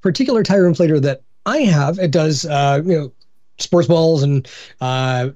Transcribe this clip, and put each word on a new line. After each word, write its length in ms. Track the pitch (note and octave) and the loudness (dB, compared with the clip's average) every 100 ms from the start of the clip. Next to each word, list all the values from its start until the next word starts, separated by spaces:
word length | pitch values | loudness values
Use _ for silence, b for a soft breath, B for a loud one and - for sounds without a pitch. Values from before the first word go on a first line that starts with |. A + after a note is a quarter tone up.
particular 420 | F#3 - C4+ A#3 | -4 -2 -2 0
tire 200 | F3+ G3 F3+ | 0 2 2
inflator 320 | D#3+ E3 D3+ | 2 2 2
that 180 | C#3 C3 - - - | 0 -4 -12 -12 -4
I 140 | D4 | 0
have, 400 | B3 D3+ C#3+ F#3 | 2 2 0 -2
it 120 | F3 | -2
does, 340 | E3 D#3 C#3+ - | 0 0 -2 -4
uh, 360 | C#3+ C#3+ C#3 E3+ | -2 0 0 0
you 120 | E3 | -2
know, 140 | C#3 - - - - - | -4 -14 -20 -20 -20 -14
sports 280 | - F3 E3+ | -2 0 2
balls 360 | E3+ E3 D#3+ | 2 2 2
and, 240 | C#3+ C#3 - B B B | 2 0 -4 B B B
uh, 500 | B2+ C3 C3 B2+ C3 | -4 -2 -2 -2 -4